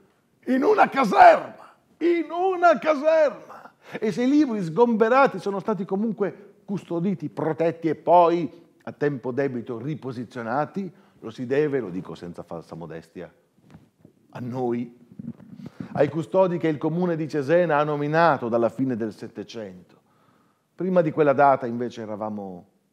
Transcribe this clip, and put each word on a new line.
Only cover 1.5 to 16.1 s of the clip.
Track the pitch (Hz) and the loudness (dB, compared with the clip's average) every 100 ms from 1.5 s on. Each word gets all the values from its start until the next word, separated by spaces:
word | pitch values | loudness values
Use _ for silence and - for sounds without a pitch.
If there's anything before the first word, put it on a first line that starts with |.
| - - _ _ - | -14 -20 _ _ -4
in | 330 339 302 | 0 0 -2
una | 339 370 359 349 294 | -2 -2 0 -2 0
caserma. | 311 302 311 320 294 196 - - - _ - - | 0 0 2 2 2 -2 -12 -20 -20 _ -16 -6
E | 220 | -4
se | 175 | 0
i | 254 | 2
libri | 294 294 214 | 2 2 0
sgomberati | 165 160 240 220 220 262 277 190 | -2 2 2 4 4 4 4 2
sono | 202 196 | -6 -4
stati | 196 196 | -4 -4
comunque | 196 190 226 196 190 - - _ | -4 -4 -4 -2 -4 -6 -16 _
custoditi, | - 190 - 170 190 180 147 | -10 -8 -6 -4 -2 -4 -6
protetti | - 156 151 165 165 160 | -6 -4 -2 -2 -2 -4
e | |
poi | 147 - 175 170 170 147 - - _ | -4 4 6 6 2 -2 -8 -20 _
a | - | -16
tempo | - 147 135 127 | -4 -2 -2 -4
debito | 123 139 123 117 113 | -2 -2 -4 -8 -10
riposizionati, | 135 151 127 120 113 123 113 131 147 196 190 - _ _ | -8 -8 -10 -10 -12 -10 -6 -4 -4 -6 -10 -12 _ _
lo | 107 | -14
si | 110 123 | -10 -4
deve, | 135 151 135 | 0 0 -2
lo | 101 | -4
dico | 90 82 | -8 -10
senza | 82 87 85 | -12 -14 -14
falsa | 85 85 78 | -14 -14 -14
modestia, | 82 82 82 - 90 80 _ _ _ _ - _ _ - _ _ | -14 -14 -14 -16 -16 -18 _ _ _ _ -20 _ _ -20 _ _
a | - | -14
noi, | 123 127 123 120 120 - _ - - - - - - - - | -10 -4 -2 -2 -6 -12 _ -16 -14 -16 -18 -18 -16 -14 -4
ai | - 143 | 0 0